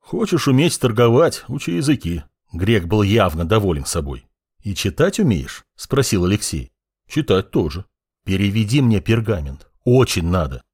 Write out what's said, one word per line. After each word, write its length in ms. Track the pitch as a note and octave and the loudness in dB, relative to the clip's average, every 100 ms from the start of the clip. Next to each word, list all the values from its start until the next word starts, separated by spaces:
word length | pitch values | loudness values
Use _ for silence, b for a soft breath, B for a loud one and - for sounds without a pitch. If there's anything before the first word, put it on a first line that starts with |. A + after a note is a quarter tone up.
«Хочешь 480 | - G#3+ A3 E3+ - | -8 -6 0 0 2
уметь 300 | C3 E3 - | 4 2 2
торговать, 640 | B2+ A2 A#2+ A#2+ E3 - - | -2 2 4 4 2 0 -10
учи 280 | C#3 - F3 | -8 -4 -4
языки». 460 | C#3+ C#3+ E2+ E2+ - _ _ | -2 -2 -4 -8 -10 _ _
Грек 320 | E2+ F#2 A2+ | -6 0 0
был 180 | E2+ G#2+ | 2 0
явно 420 | G2+ A2 F#2 D#2+ | 2 2 2 0
доволен 400 | E2 A2 G2 D2+ | 0 2 2 -2
собой. 420 | C2+ F2 C#2 B1+ _ _ _ _ | -4 -6 -6 -10 _ _ _ _
«И 120 | G#2 | -10
читать 440 | F#2+ G2 - F3 G3 | -4 -4 0 0 2
умеешь?» 460 | F#3 F2+ C2 - _ _ | 0 0 -4 -14 _ _
спросил 480 | - C3 C3 G2+ | -4 0 0 2
Алексей. 480 | F2+ G#2 - D2+ B1 _ _ _ _ | 2 0 -2 -8 -10 _ _ _ _
«Читать 420 | D#3 D#3 G2 - | -6 0 0 0
тоже». 340 | - E2+ F2+ - _ _ _ | -2 -2 -6 -14 _ _ _
«Переведи 560 | - F#2+ G2+ G#2 G#2 C#3 | -6 -2 0 0 0 2
мне 200 | B2+ G#2+ | 2 2
пергамент. 680 | - A2 A2 F#2+ C#2+ C2+ - _ | 2 -2 0 -4 -6 -12 -18 _
Очень 440 | - B2+ B2+ - E2+ | 2 4 4 0 0
надо». 340 | F#2 D2 B1+ _ | 0 -2 -6 _